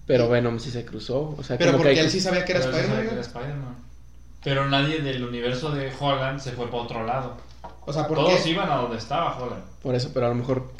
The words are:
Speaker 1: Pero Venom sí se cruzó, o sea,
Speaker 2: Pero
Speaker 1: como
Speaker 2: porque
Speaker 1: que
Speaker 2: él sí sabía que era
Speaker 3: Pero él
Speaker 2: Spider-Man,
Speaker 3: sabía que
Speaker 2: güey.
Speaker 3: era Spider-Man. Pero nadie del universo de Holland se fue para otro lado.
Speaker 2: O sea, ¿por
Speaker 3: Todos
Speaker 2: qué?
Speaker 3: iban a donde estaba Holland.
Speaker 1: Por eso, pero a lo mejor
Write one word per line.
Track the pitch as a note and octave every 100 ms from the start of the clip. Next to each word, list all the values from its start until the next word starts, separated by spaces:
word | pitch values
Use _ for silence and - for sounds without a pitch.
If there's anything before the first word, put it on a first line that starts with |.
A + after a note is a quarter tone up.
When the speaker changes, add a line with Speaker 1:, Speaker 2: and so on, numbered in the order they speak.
| -
Speaker 1:
Pero | B2+ A#2
Venom | A#2+ A#2+ A#2
sí | B2
se | A#2+
cruzó, | A#2 A2 - C3 D#3 D3+
o |
sea, | - B2
Speaker 2:
Pero | E3+
Speaker 1:
como | E3
Speaker 2:
porque | D3+ D#3+
Speaker 1:
que |
Speaker 2:
él | D#3
sí | F#3
sabía | F#3 F3+
que | F#3
era | F3+
Speaker 3:
Pero | E3+
él | D#3+
Speaker 2:
Spider-Man, | G3 G#3+
Speaker 3:
sabía | A3
que | -
Speaker 2:
güey. | -
Speaker 3:
era | A#2
Spider-Man. | C#3 C#3+ B2+ B2 - - - - - -
Pero | C#3+ C#3 C#3
nadie | C#3 D3 D#3+
del | C#3 B2+
universo | A#2+ A#2+ B2 B2+ D#3
de | C#3+ C3+ -
Holland | C#3+ C3+ C3 C#3
se | B2+
fue | B2 A#2
para | A#2+
otro | A#2 A#2
lado. | A2+ C3 B2+ A#2 - - - - -
Speaker 2:
O |
sea, | D3 D3+
¿por | D#3+
Speaker 3:
Todos | F3+ F3+
Speaker 2:
qué? | D#3+
Speaker 3:
iban | E3+ F3+
a | C3
donde | A#2+ A2+
estaba | - D#3 D#3 -
Holland. | B2 F#2+ - -
Speaker 1:
Por | - B2
eso, | C#3+
pero | C3 A#2+
a |
lo | A#2+
mejor | B2+ B2+ -